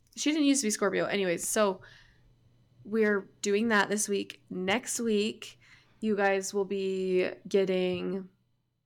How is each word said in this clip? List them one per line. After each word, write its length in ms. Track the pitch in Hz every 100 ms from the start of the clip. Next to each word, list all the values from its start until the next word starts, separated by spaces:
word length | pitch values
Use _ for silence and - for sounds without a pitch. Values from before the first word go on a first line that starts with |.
| _ -
she 140 | 285
didn't 140 | 311 277
used 160 | 277
to 60 | 214
be 40 |
Scorpio. 340 | - 202 185 160
Anyways, 420 | 202 185 170 -
so 340 | 226 208 190 - - - _ _ _ _ _ _ _
we're 460 | - 220 214 202 196 _
doing 240 | 208 202 233
that 200 | 208 -
this 200 | 208 208
week. 320 | 202 202 - -
Next 500 | 185 185 220 - -
week, 600 | 233 208 214 - - - - - _ _
you 140 | 220 202
guys 340 | 196 196 190
will 140 | 202 190
be 640 | 202 190 190 185 185 190 - 180
getting, 800 | 196 190 185 185 180 180 190 185 _ _ _ _ _